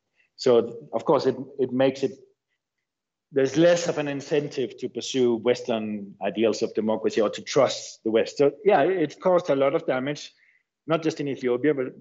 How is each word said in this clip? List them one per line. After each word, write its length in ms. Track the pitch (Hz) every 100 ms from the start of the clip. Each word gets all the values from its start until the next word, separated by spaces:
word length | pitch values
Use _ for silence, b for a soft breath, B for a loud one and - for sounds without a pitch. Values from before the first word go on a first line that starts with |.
| _ _ _ _
So, 520 | 131 120 113 - -
of 100 | 113
course, 220 | - 143 131
it, 100 | 117 - -
it 140 | 123
makes 280 | 123 135 131
it, 100 | 131 - _ _ _ _ _ _ _ _ _ _ _
there's 260 | 135 135 135
less 280 | 170 170 -
of 120 | 147
an 100 | 147
incentive 680 | 139 - 151 143 139 120 -
to 100 | 120
pursue 480 | 120 - 135 123 117
Western 760 | 110 120 - 113 107 104 98 -
ideals 400 | 104 107 113 107
of 100 | 110
democracy 480 | - 107 110 110 110
or 80 | 104
to 140 | -
trust 580 | - 147 123 - - -
the 80 | 113
West. 280 | 110 - -
So, 140 | 143 143
yeah, 160 | 196 196
it 400 | 147 190 151 -
caused 300 | 185 175 170
a 60 | 139
lot 180 | 135
of 100 | 156
damage, 480 | - 131 135 147 - b b b _ _ -
not 160 | 160
just 180 | 156 156
in 80 | 143
Ethiopia, 460 | 127 123 123 139
but 140 | 143 131 -